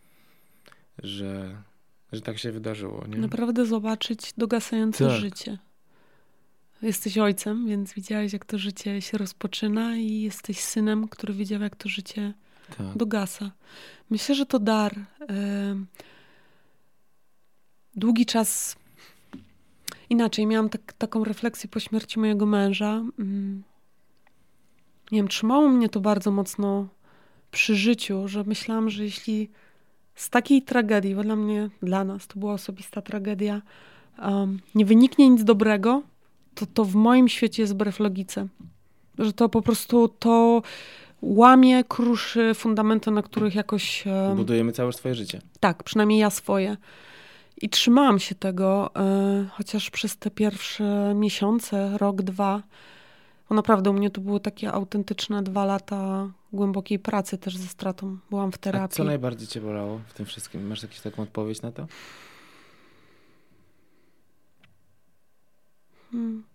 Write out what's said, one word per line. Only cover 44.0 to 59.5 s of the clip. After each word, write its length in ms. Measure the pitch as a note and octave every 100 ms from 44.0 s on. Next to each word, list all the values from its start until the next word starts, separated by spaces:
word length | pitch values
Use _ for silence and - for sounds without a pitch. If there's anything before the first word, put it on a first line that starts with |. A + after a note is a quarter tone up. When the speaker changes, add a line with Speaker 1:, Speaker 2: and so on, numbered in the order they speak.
| G3+
Speaker 2:
em, 280 | F#3+ G3 G3
Speaker 1:
Budujemy 340 | A2+ A#2 A#2
całe 220 | A2+ B2
swoje 220 | B2 C3 A#2+
życie. 260 | G2+ G2 - -
Speaker 2:
Tak, 240 | F#3+ E3+
przynajmniej 360 | - A3 G#3+ G#3+
ja 100 | G#3+
swoje. 480 | G#3 - G3 F#3+ G3+ - - - - - - _ -
I 80 | G#3+
trzymałam 500 | - - B3 C#4 G3+
się 160 | - F#3
tego, 560 | F#3+ F#3 F#3+ G3 G3 -
e, 500 | G3 G3 G3 G3 G3
chociaż 380 | - G#3 G#3+ -
przez 280 | - G#3 -
te 140 | G#3+
pierwsze 840 | - G#3+ G3 - - G#3 G3+ G3+ G3+
miesiące, 840 | G#3 - G3+ A3+ - G3+ G3 G3+
rok, 240 | G3+ G3
dwa, 420 | F#3+ F#3+ G3 G3+ G3+ - - - - - _ _ -
bo 60 | G#3+
naprawdę 340 | G#3 G#3 G3
u 40 |
mnie 160 | G3 G3+
to 120 | G3
było 180 | F#3+ G3+
takie 320 | G#3 - G#3+
autentyczne 720 | G#3 G3 G#3 G3 G3+ - G#3
dwa 220 | F#3+ G3 G3
lata 640 | G3 - G3+ F#3+ F#3+ G3 F#3 -
głębokiej 460 | G3+ G3+ G3 F#3+ G3+
pracy 380 | G#3+ G#3 F#3+ F#3+
też 200 | F#3+ F#3
ze 100 | F3+
stratą. 500 | - G3 F#3 G3 F#3+ -
Byłam 220 | G3+ G3
w 40 | -
Speaker 1:
A 20 |
Speaker 2:
terapii. 400 | G3+ G3 F#3+ -
Speaker 1:
co 60 |
najbardziej 440 | D3+ C#3+ B2 A2+
cię 140 | A2